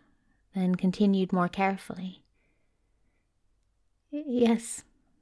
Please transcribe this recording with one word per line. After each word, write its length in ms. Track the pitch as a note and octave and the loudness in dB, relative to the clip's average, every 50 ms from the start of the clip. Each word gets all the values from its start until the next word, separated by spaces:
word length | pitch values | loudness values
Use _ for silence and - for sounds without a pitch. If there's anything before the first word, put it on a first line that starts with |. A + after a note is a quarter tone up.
| _ _ _ _ _ _ _ _ _ _ - | _ _ _ _ _ _ _ _ _ _ -4
then 200 | F#3+ F#3 F3+ F#3 | -2 0 0 0
continued 580 | F3+ - F#3 F3 - G#3 G3+ G3 F#3+ F#3 F3+ F#3+ | 2 2 0 2 2 2 2 4 2 0 0 0
more 160 | F3+ F3 F3 | 0 0 0
carefully. 720 | - - F#3+ F#3+ G3 F#3+ - - F#3+ F3+ F#3 F#3 F#3 - _ _ _ _ _ _ _ _ _ _ _ _ _ _ _ _ _ _ _ _ _ _ _ _ _ _ _ _ _ _ _ _ _ _ _ _ _ _ | 0 -2 -2 -2 -2 -4 -8 -12 -12 -10 -10 -12 -12 -16 _ _ _ _ _ _ _ _ _ _ _ _ _ _ _ _ _ _ _ _ _ _ _ _ _ _ _ _ _ _ _ _ _ _ _ _ _ _
"Y-, 140 | D4 D4 D#4 | -8 -8 -6
yes, 580 | D4 A#3+ B3 A#3 A3+ A3+ A3+ A3+ - - - - _ _ _ _ _ _ _ | -2 2 4 4 4 4 2 0 -6 -12 -12 -14 _ _ _ _ _ _ _